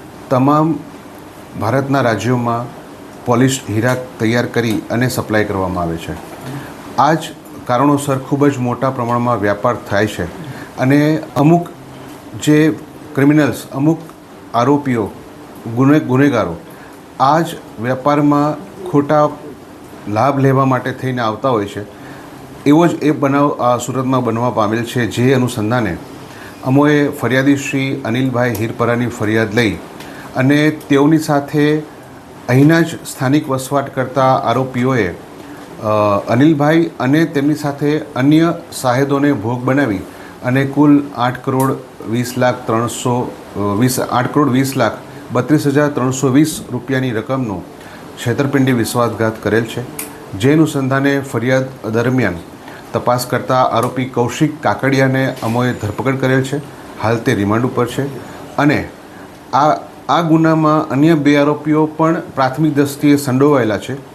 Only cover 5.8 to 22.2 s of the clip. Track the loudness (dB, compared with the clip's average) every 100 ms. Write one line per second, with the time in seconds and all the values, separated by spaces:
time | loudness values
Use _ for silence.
5.8 | -4 -4 -8 -12 -12 -16 -12 -12 -14 -16
6.8 | -12 0 2 2 -2 -14 -18 -18 -2 0
7.8 | 2 2 0 -4 -2 2 2 2 -4 -2
8.8 | -2 -2 -2 0 0 0 0 0 0 -2
9.8 | -2 0 0 -2 -8 -8 -12 -12 -14 -2
10.8 | 2 4 4 0 -2 2 4 4 0 -12
11.8 | -18 -18 -18 -18 -16 -6 2 4 4 0
12.8 | -8 -18 -12 0 4 4 4 0 -8 -2
13.8 | 0 0 -4 -20 -20 -20 -6 0 2 2
14.8 | 2 -2 -2 -6 -18 -20 -20 -14 -10 0
15.8 | 4 4 4 2 4 2 -2 -4 -14 -20
16.8 | -20 -20 -20 -2 2 2 0 -6 -16 -10
17.8 | -4 -2 0 2 4 2 2 -2 -10 -14
18.8 | -2 0 2 2 2 0 -14 -18 -20 -20
19.8 | -20 -18 -6 0 2 4 2 4 2 0
20.8 | -2 -6 -6 -2 -4 -2 0 0 -2 -6
21.8 | -12 -14 -18 -18